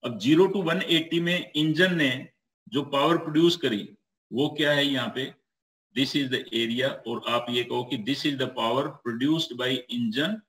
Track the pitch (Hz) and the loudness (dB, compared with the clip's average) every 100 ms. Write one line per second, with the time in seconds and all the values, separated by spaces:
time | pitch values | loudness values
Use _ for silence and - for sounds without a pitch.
0 | 131 113 104 160 190 208 165 175 - 170 | -6 -4 4 6 6 4 0 0 2 0
1 | 160 170 170 175 - 151 156 156 185 175 | 2 -2 0 0 -2 0 0 4 4 4
2 | 139 127 - _ _ _ - 120 139 139 | 0 0 -8 _ _ _ -6 -4 -2 0
3 | 147 165 160 151 170 170 135 107 - - | 2 2 2 4 4 4 -2 -2 -6 -16
4 | _ _ _ 110 151 151 147 143 143 135 | _ _ _ -2 -2 0 0 2 2 0
5 | 117 127 139 - _ _ _ _ _ 113 | -4 -6 -8 -10 _ _ _ _ _ -2
6 | 135 151 135 123 - 113 113 117 131 143 | 0 0 -2 -4 -4 -2 -2 0 -2 -4
7 | - 117 - 120 120 120 120 123 123 131 | -6 -6 -2 -2 0 -4 -2 -4 -4 -6
8 | 104 139 156 135 131 - 113 123 147 - | -4 -2 -2 -2 -4 -2 0 0 -2 -6
9 | - 117 135 160 160 120 123 127 - 120 | -8 -2 0 0 -2 -4 -2 -4 -4 -4
10 | 117 113 160 220 | -2 0 -2 -2